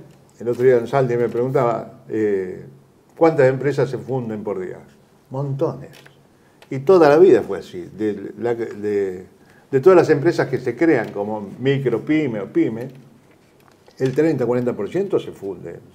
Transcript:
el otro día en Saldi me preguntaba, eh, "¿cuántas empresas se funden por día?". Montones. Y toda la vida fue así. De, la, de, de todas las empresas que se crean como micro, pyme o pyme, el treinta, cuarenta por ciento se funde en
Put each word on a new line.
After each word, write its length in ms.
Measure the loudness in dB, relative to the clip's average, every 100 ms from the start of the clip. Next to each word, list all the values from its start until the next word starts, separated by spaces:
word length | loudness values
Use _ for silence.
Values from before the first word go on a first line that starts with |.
| -20 _ _ -10
el 100 | -6
otro 140 | 2
día 140 | 4 4
en 100 | 2
Saldi 280 | 0 0 0
me 140 | -2
preguntaba, 720 | -2 -2 0 0 -2 -8 -18 -8
eh, 560 | -2 -2 -2 -4 -10 -16 -20 _ _ _ 0
"¿cuántas 300 | 2 4 2
empresas 420 | 2 -2 -2 -2
se 80 | -4
funden 460 | -6 -8 -6 -8
por 160 | -8 -8
día?". 200 | -8 -12 -18 _ _ _ -14
Montones. 600 | -10 -6 -4 -4 -6 -14 -20 -20 _ _ _ _ _ -12
Y 100 | -4
toda 280 | 4 6 8
la 100 | 8
vida 240 | 8 6
fue 180 | 4 -8
así. 300 | -10 -14 -14 -6
De, 360 | -4 -4 -10 -8
la, 160 | -6
de, 720 | -4 -6 -8 -4 -4 -4 -8 -16 _ _ _ -4
de 80 | 2
todas 160 | 6 6
las 140 | 6
empresas 400 | 2 2 0 -2
que 100 | -4
se 160 | -6 -2
crean 360 | 2 2 0
como 360 | -6 -6 -8 -10 -6
micro, 440 | -2 0 0 -2
pyme 400 | -2 -2 -2 -6
o 60 | -4
pyme, 380 | -2 -2 -4 -12 -16 -20 _ _ _ _ _ _ _ _ -6
el 160 | -4
treinta, 320 | 0 0 0 0
cuarenta 280 | 0 -2
por 140 | -4 -6
ciento 320 | -4 -2 -4
se 120 | -4
funde 400 | -12 -12 -12 -14
en 100 | -16 -20